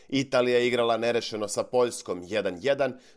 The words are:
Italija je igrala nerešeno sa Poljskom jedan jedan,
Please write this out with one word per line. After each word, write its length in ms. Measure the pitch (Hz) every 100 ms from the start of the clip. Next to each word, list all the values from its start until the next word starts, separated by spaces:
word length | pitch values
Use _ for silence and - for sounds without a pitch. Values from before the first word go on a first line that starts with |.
| -
Italija 500 | 135 131 127 123 123
je 80 | 123
igrala 300 | 120 117 113
nerešeno 520 | 117 117 110 107 104
sa 140 | 117
Poljskom 580 | 104 123 123 - - 90
jedan 340 | 87 104 95 87
jedan, 380 | 123 139 131 123 -